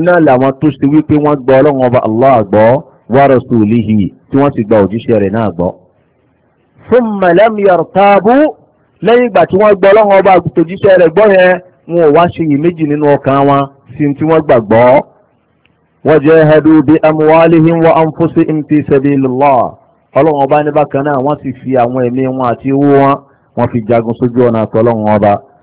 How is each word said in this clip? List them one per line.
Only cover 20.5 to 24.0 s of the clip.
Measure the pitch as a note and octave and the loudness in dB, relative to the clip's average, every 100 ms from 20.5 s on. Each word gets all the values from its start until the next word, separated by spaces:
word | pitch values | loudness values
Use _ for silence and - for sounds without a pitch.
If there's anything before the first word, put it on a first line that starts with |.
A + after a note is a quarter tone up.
| D3+ | 0
ní | D3+ | 0
bákan | D3 C#3+ C#3 | -2 -4 -4
náà, | D3 C#3+ | -4 -4
wọ́n | C3+ D3 | -4 -6
sì | C#3 | -8
fi | B2+ B2 | -12 -4
àwọn | C3 A#2+ B2+ B2 | -2 -2 -2 -4
ẹ̀mí | B2+ C3 | -4 -6
wọn | C3 B2 | -4 -6
àti | A#2 C3+ | -6 -4
owó | C#3 C#3+ | -2 2
wọn, | C#3 C#3 C#3 - _ _ - | 2 2 0 -6 _ _ -6
wọ́n | A#2+ | -4
fi | A#2+ | -4
jagun | G#2 A#2 | -2 -2